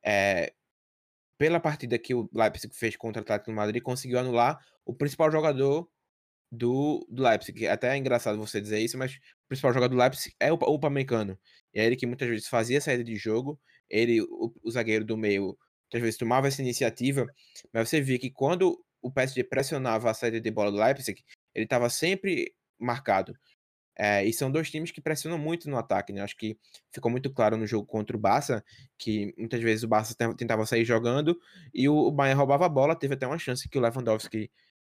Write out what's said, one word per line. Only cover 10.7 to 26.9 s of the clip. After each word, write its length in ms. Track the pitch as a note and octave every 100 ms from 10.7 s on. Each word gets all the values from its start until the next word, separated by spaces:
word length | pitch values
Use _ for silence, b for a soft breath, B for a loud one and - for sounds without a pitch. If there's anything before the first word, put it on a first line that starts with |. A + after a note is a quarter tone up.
Upamecano. 640 | D3+ D3 C#3 C3+ A#2 G2+ F#2 b b _
E 60 | G2+
é 40 |
ele 120 | A2+ B2+
que 100 | A#2+
muitas 220 | B2+ B2
vezes 200 | A2 -
fazia 320 | A#2+ A#2 C#3
saída 240 | D3 B2
de 120 | A#2 G#2+
jogo, 440 | A2 A2 C3+ D3+ b b _
ele, 320 | G#2+ A#2+ A#2
o, 320 | - - A2+ -
o 80 | A2+
zagueiro 340 | B2 A2 A2
do 140 | A2 A2
meio, 400 | G#2+ G2 F#2+ - _ _
muitas 160 | _ A#2
vezes 160 | A#2 A2
tomava 320 | A#2 B2+ C#3
essa 140 | C3+
iniciativa, 640 | B2+ A#2+ B2 - C3 C#3 C3 B B B -
mas 160 | A2+ A2+
você 120 | D#3+
via 180 | C3+ B2+
que 120 | B2+
quando 520 | - C3+ F3+ F#3 - _ _
o 80 | B2
P 120 | C3+
S 120 | C3+
G 80 | B2+
pressionava 680 | B2 - C#3 D3 B2+ A2 A#2
a 40 |
saída 260 | A2 A#2+ A2+
de 100 | A2+
bola 200 | A2 G#2
do 60 | G2+
Leipzig, 480 | A2 - - F#2+ B - _
ele 120 | - A2
tava 220 | B2 A#2+
sempre 680 | - E3 F#3+ G3 D3+ - _ _ _
marcado. 560 | A#2+ A#2+ B2 G2 - - b _ _ _ _ -
É, 260 | G#2 G2+
e 80 | G2
são 180 | A2+ C3
dois 200 | D3 D#3
times 200 | D#3 E3+
que 100 | -
pressionam 360 | D#3 D3+ - E3
muito 320 | D3+ E3+ D3
no 80 | C3
ataque, 360 | - G2+ G2+
né? 100 | G2+
Acho 140 | G2+ -
que 220 | G#2+ G#2 B B _